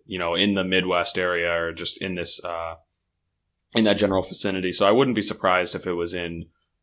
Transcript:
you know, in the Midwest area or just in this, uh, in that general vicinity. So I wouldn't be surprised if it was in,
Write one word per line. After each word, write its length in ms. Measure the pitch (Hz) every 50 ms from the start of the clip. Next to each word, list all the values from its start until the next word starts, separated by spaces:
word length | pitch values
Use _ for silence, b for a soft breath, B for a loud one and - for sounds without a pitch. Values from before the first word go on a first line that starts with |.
| _
you 120 | - 98 90
know, 160 | 87 85 85
in 200 | 85 98 104 98
the 100 | 98 92
Midwest 540 | 92 92 92 90 90 90 87 85 - - 92
area 340 | 90 90 90 85 85 87 85
or 200 | 85 85 82 82
just 260 | 85 87 - - -
in 140 | 90 95 90
this, 280 | 87 85 - - - -
uh, 340 | 90 85 82 82 82 82 - _ _ _ _ _ _ _ _ _ _ _ _ _ _ _ _ _ _ -
in 100 | 117 110
that 140 | 104 101 98
general 240 | 104 98 95 95 92
vicinity. 500 | - - - - 101 92 95 92 92 85
So 140 | - 101
I 60 | 98 107
wouldn't 240 | 123 139 131 113
be 40 | 104
surprised 540 | 98 - - - - 95 90 90 90 85 -
if 120 | 90 -
it 60 | 95 87
was 220 | 85 85 85 92
in, 320 | 87 87 85 85 85 85 85 _ _ _ _ _ _